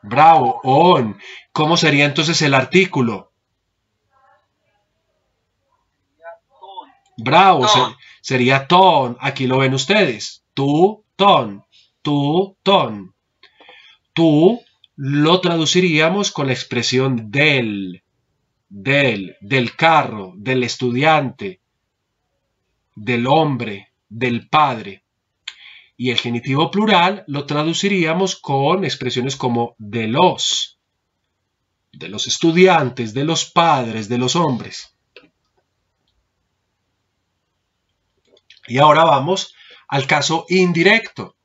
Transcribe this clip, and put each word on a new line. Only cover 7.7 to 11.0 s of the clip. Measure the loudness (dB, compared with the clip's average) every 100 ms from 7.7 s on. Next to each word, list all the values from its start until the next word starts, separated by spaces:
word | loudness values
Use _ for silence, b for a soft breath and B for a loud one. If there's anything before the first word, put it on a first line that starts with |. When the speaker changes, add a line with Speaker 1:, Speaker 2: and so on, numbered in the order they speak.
| 2
Speaker 2:
Ton. | 0 -6 b b
Speaker 1:
sería | -6 0 2 0 4
ton. | 6 6 4 -2 -6
Aquí | -8 -4 -2
lo | 0
ven | 0
ustedes. | -2 0 2 2 -2 -10 -16 _
Tu, | -4 -2 2 2 0